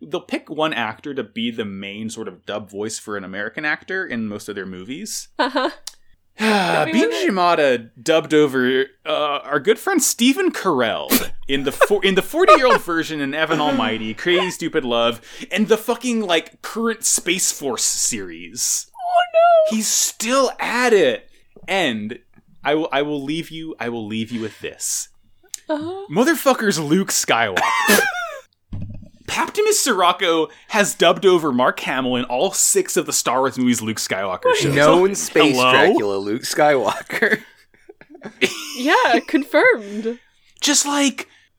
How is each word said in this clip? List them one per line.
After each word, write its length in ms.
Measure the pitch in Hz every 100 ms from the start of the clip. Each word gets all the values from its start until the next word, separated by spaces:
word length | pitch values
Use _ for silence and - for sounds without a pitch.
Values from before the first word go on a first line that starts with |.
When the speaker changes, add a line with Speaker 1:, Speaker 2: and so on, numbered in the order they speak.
Speaker 1:
they'll 180 | 160 170
pick 280 | - 277 -
one 240 | 151 156
actor 400 | 117 110 110 151
to 100 | 135
be 280 | 107 117 117
the 120 | 117
main 460 | 104 98 98 104 110
sort 180 | 113 104
of 160 | 87 -
dub 240 | 104 98
voice 260 | 98 110 -
for 200 | - 104
an 60 |
American 420 | 92 95 107 - 151
actor 420 | 151 - 190 170
in 200 | 120 110
most 220 | 104 -
of 60 | 101
their 100 | 95
movies. 640 | 92 95 147 214 - - -
Speaker 2:
Uh-huh. 320 | 277 262 277 -
Speaker 1:
<sighs> 40 | - - - - _ -
Ah, 460 | 220 208 175 165 156
Speaker 2:
Hit 80 | 233
me 60 |
Speaker 1:
Bin 80 | 440
Speaker 2:
with 80 | 403
it. 60 | 359
Speaker 1:
Shimada 520 | 190 175 165 143 120
dubbed 560 | 110 - 117 160 147
over, 520 | 151 151 131 127 131 135 _ 156
uh, 60 | 147 147 143
our 160 | - 143
good 180 | 196 226
friend 240 | - 370
Stephen 500 | - - 240 320 370
Carell 560 | - 190 139 113 85 69 - - - -
in 140 | 139
the 80 | 139
fo-, 280 | - 554 208
in 160 | 196 190
the 80 |
forty-year-old 580 | - 311 370 311 254 220
version 400 | - 165 151 156
in 140 | 139 147
Evan 260 | 156 160
Almighty, 540 | 151 135 110 113 110 107
Crazy 340 | 175 175 185
Stupid 340 | - 165 160
Love, 380 | 131 117 117 117 - - -
and 160 | 185 208
the 100 | 220
fucking, 440 | - 233 254 226
like, 380 | 196 165 - -
current 400 | - 220 226 214 -
Space 460 | - - 185 -
Force 320 | - 139 110
series. 1080 | - - - 113 92 82 87 120 - - - -
Speaker 2:
Oh, 260 | 719 698 719 659 679 679 622
no. 40 | 220
Speaker 1:
He's 80 | -
still 600 | - - - 220 269 254 -
at 320 | 160 233 247
it. 380 | 208 143 110 - _ _ - -
And 500 | 190 156 110 107 123 _ _ _ -
I 100 | 135
will, 160 | 151 160
I 120 | 135
will 180 | 147 147
leave 280 | 139 160 160
you, 240 | 160 160 151
I 100 | 117
will 180 | 117 104
leave 240 | 110 110
you 100 | 117
with 180 | 110 -
this. 500 | - - - - - _ _ _ _ - -
Speaker 2:
Uh-huh. 380 | 302 320 381 392
Speaker 1:
Motherfucker's 680 | 156 269 302 269 247 220 156
Luke 300 | 147 170 190
Skywalker. 500 | - - 120 113 92
<laughs> 540 | - - 880 - 807 719 679 554 - _ _ 98 101 - - - -
Captain 320 | - - - 427
Sirocco 760 | 415 277 190 175 180 185 165 156 - -
has 260 | 214 196
dubbed 320 | - 170 - 190
over 260 | 180 156
Mark 280 | 123 131 -
Hamill 380 | - 135 131 123
in 80 | 127
all 260 | 123 190
six 440 | - - - - 185
of 120 | 147
the 40 |
Star 260 | - - 123
Wars 180 | 135 127
movies 240 | 123 113
Luke 160 | 110 107
Skywalker 560 | - 95 98 90 -
shows. 220 | 494 143 139
Speaker 3:
Known 400 | 151 175 190 196
space 400 | - 160 147 127
Speaker 1:
Hello? 160 | 127
Speaker 3:
Dracula 460 | 131 180 - 101 98
Luke 260 | 101 117
Skywalker. 960 | - - 151 139 104 - - - 214 214 -
<laughs> 40 | _ _ _ - - - 320 - - - - - -
Speaker 2:
Yeah, 420 | 262 427 381 233 -
confirmed. 920 | 311 277 294 494 339 202 208 226 240 _ _ _ _
Speaker 1:
Just, 240 | - 285 285
like, 420 | 285 277 - - _ _